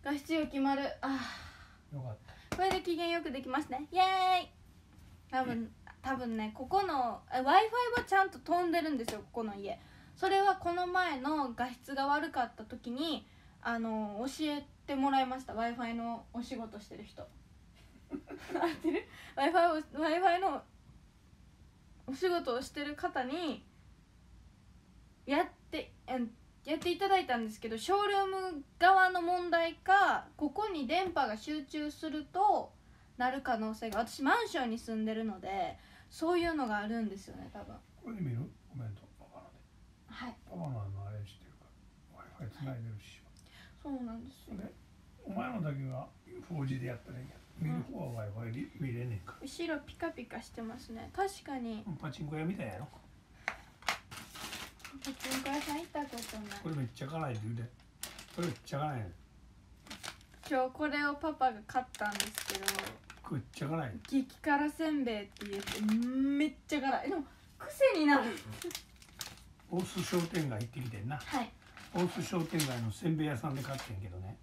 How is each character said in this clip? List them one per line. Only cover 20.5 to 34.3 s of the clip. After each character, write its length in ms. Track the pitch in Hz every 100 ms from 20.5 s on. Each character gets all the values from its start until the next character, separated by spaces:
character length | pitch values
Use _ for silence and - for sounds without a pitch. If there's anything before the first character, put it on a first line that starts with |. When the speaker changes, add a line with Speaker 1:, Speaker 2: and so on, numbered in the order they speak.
| 277 - - - - - - - - - - - - - - -
Speaker 1:
お 60 | 269
仕 120 | 359
事 260 | 349 269 240
を 60 |
し 60 | 269
て 140 | 302
る 120 | 285 294
方 280 | 359 277
に、 400 | 254 311 330 220 - - - - - - - - - - - - - - - - -
や 180 | 285
っ 40 | 370 - -
て、 220 | 311 - - -
う 80 | 254
ん、 140 | 226 - - - -
や 120 | 311
っ 20 |
て 120 | 339
い 60 | 349
た 100 | 392
だ 120 | 381
い 80 | 277
た 100 | 233
ん 80 | 220
で 60 |
す 80 | 214
け 100 | 226
ど、 80 | 220
シ 140 | 269
ョ 80 | 392
ー 80 | 403
ル 60 | 392
ー 100 | 392
ム 380 | 381 370 311 - -
側 320 | 359 381 370
の 100 | 359
問 300 | 339 359 349
題 240 | 339 330 320
か、 520 | - 392 349 202 - -
こ 120 | 294
こ 200 | - 427
に 180 | 339 240
電 240 | 330 381
波 160 | 330 254
が 100 | 214
集 260 | - 302 285
中 260 | 302 302
す 180 | - 311
る 140 | 302
と 500 | 277 349 415 302 - - - - - -
な 120 | 247
る 120 | 269
可 180 | 269 220
能 160 | 220 220
性 160 | 226
が、 80 | 208
私 240 | 233 -
マ 180 | 277